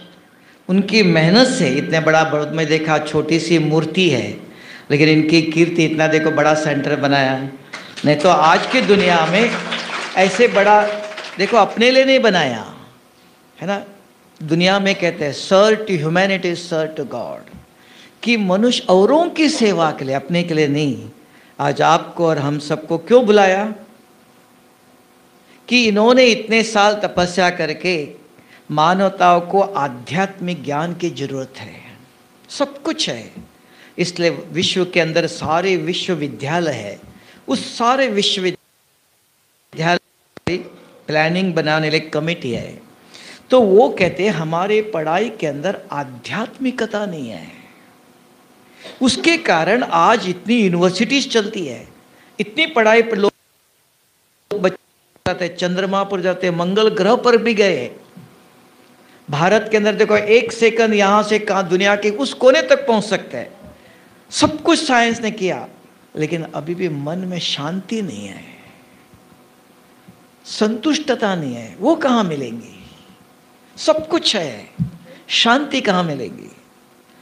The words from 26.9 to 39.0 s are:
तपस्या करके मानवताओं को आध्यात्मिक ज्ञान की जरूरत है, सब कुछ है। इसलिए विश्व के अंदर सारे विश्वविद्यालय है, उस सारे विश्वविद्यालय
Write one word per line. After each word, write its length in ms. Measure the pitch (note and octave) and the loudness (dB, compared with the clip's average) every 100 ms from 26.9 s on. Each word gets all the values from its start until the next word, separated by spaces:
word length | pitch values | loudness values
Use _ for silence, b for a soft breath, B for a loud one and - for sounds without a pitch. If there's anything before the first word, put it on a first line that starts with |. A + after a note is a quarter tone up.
तपस्या 560 | G#3 F3 F3+ F3+ F#3+ F3+ | 2 -2 -2 -2 0 0
करके 580 | F3 D#3 D3+ F3+ E3+ C#3+ - - - b b - | 0 -6 -4 -4 -4 -6 -14 -20 -20 b b -6
मानवताओं 720 | D3+ D#3+ F#3 G3 F#3+ F3+ F3 | 2 2 4 0 4 4 4
को 200 | F3 G3 | 2 0
आध्यात्मिक 1040 | G3 - C#3 B2 - D#3 G3 - F3 E3+ | 0 -2 -6 -6 -8 -4 -4 -6 -8 -8
ज्ञान 300 | B2+ C#3+ E3+ | -6 -4 -4
की 160 | F3 F3 | -4 -6
जरूरत 420 | C3 C3+ C3+ C3 - | -6 -8 -8 -10 -14
है, 180 | G#2 - - - - _ _ _ - | -18 -20 -20 -20 -20 _ _ _ -14
सब 340 | - C#4 C#4 | -6 -6 -6
कुछ 260 | - D#4 - | -8 -4 -6
है। 240 | A#2 G2+ F#2 D#2+ _ b b b - | -6 -12 -20 -20 _ b b b -6
इसलिए 320 | E3+ - E3+ | -6 0 -2
विश्व 560 | C#3+ - D3+ - F#3 F3+ | -2 -8 -4 -2 -2 -2
के 60 | F3 | 0
अंदर 260 | D#3+ E3 D#3+ | 0 0 -2
सारे 500 | - C#3+ E3 F#3+ F3+ | -4 -2 -2 0 -2
विश्वविद्यालय 960 | D#3 F3 - F3 C#3+ B2 C#3 E3+ E3 | -4 -6 -4 -6 -6 -8 -4 -2 -2
है, 280 | A#2+ G2+ - - B B B - | -4 -10 -14 -20 B B B -6
उस 300 | C4+ - - | -6 -6 -2
सारे 280 | A#3 C4+ C4 | 0 2 0
विश्वविद्यालय 1900 | G3+ G3 G3 F#3 - _ _ _ _ | 0 -2 -2 -4 -4 _ _ _ _